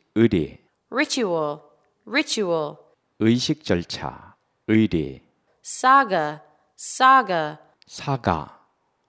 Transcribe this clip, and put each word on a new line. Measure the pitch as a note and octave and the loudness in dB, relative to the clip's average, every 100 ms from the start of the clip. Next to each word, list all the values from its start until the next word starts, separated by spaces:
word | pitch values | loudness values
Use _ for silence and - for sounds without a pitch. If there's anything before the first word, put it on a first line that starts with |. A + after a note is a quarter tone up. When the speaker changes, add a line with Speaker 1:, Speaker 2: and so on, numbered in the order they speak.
| _ A2 | _ 2
Speaker 1:
의례. | A2+ F#2 C#2 - _ _ _ | 2 2 -2 -8 _ _ _
Speaker 2:
Ritual, | A#3+ D4+ C4 G3+ E3 D3+ - _ _ _ _ G#3+ | -4 -2 -2 -2 -2 -4 -8 _ _ _ _ -6
ritual. | C4+ D4 A3+ F#3 E3 D3+ D#3 _ _ _ - | -4 -2 -4 -2 -2 -4 -10 _ _ _ -2
Speaker 1:
의식 | A2 B2 C#3 D3+ - | 2 2 0 -4 -2
절차, | F2+ - - C#2 - - _ _ _ - | -4 -4 -10 -12 -14 -20 _ _ _ 0
의례. | A2 G#2+ E2+ C#2 B1+ _ _ _ _ | 2 2 0 -6 -10 _ _ _ _
Speaker 2:
Saga, | - - B3+ C4+ A#3 F3+ D3+ D3+ - _ _ - | -8 0 4 4 4 -2 -4 -8 -18 _ _ -12
saga. | - - C4 C4+ G3 E3+ D3+ D3+ _ _ _ | -8 2 6 6 4 -2 -2 -8 _ _ _
Speaker 1:
사가. | - - C3 G#2 E2 C2+ - _ _ _ _ | -10 -4 -2 0 -2 -4 -16 _ _ _ _